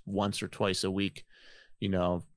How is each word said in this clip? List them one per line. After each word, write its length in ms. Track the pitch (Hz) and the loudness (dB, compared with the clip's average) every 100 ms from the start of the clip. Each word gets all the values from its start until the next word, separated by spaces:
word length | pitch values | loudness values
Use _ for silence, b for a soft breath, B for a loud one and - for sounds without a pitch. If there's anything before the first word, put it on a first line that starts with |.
| - | -4
once 340 | 98 101 - | 0 0 0
or 80 | 92 | -4
twice 360 | - 101 92 | 0 0 2
a 60 | 95 | 0
week, 340 | 95 98 - - b b b b b | 0 -2 -4 -16 b b b b b
you 80 | 101 | 0
know, 340 | 95 87 87 - | 2 2 0 -4